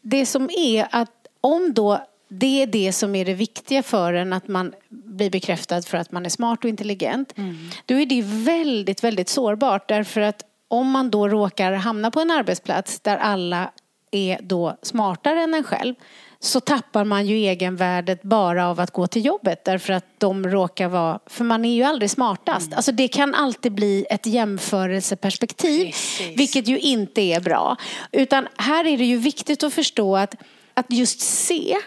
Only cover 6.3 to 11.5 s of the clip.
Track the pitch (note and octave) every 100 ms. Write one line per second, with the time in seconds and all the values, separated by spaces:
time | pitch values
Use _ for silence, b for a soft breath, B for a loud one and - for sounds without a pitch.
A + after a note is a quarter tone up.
6.3 | - A#3 A#3 A#3+ G#3+ G#3 G3 D3+ A3+ C4+
7.3 | - G3 E3 E3 B - B3+ C4 B3 G3+
8.3 | G#3+ A#3 E4+ D4+ A#3 F#3+ G3 A#3 G#3 F3+
9.3 | - A#3 G#3+ C4+ G3 - G#3+ G#3 A3 G#3
10.3 | G#3 - _ _ A#3 C4 C4+ B3+ G#3 G3+
11.3 | G#3+ G3+